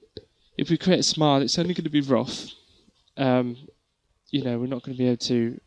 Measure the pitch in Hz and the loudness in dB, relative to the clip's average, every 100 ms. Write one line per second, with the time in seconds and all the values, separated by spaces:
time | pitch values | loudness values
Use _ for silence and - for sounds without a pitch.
0 | _ - - _ _ - 143 160 185 156 | _ -20 -20 _ _ -6 -2 0 2 2
1 | 143 156 151 139 117 - 170 180 160 147 | 2 2 4 4 2 0 -2 -2 -2 0
2 | 139 117 131 - - - _ _ _ _ | 2 2 0 -8 -12 -18 _ _ _ _
3 | _ - 135 127 123 120 - _ _ _ | _ -2 2 2 0 -6 -16 _ _ _
4 | _ _ _ 143 127 120 127 123 135 127 | _ _ _ -4 -2 -4 -4 -6 -8 -2
5 | 123 120 - 120 117 - | 0 0 0 0 0 -4